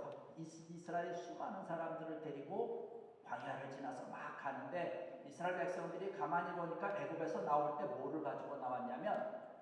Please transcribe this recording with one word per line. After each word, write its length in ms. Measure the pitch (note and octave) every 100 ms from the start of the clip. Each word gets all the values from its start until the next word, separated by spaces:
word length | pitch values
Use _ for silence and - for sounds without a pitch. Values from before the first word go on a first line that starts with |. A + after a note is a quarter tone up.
거-, 320 | - - - E3
이스-, 340 | D3+ - -
이스라엘 420 | E3+ - E3+ F3+
수많은 500 | F3 E3 D#3+ - F#3+
사람들을 580 | E3+ E3 D#3+ D#3 D#3+ D#3
데리고 1000 | D#3 C#3 C#3 G#3+ A#3 A#3 - - - - -
광야를 440 | - C#3+ C3 C#3
지나서 360 | C3+ C#3+ - -
막 280 | - - -
가는데, 840 | - - B2+ - - C3 - - -
이스라엘 300 | - F3 -
백성들이 600 | F3+ F3 E3 F3 F#3+ -
가만히 380 | - F3 F3 E3+
보니까 420 | E3 - G3+ -
애굽에서 400 | D#3+ D#3+ D#3+ D#3+
나올 340 | D#3+ D3 D3 D3
때 80 | C#3+
뭐를 380 | C3 C3+ D#3
가지고 340 | C#3 - - C#3+
나왔냐면 840 | - - A#2 - G#3 - - - - -